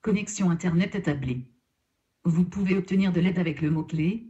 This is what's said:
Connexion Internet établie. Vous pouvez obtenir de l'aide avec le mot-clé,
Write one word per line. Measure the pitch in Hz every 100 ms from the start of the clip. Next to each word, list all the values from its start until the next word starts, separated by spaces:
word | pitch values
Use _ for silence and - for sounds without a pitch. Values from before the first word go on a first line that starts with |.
Connexion | 220 202 - - 180
Internet | 165 175 165 202 202
établie. | 160 139 131 127 - _ _ _ _ _ _ _
Vous | 175 165
pouvez | 180 196 190 190
obtenir | 185 190 190
de | 175
l'aide | 185 180
avec | 170 143
le | 151
mot-clé, | 160 160 156 170 226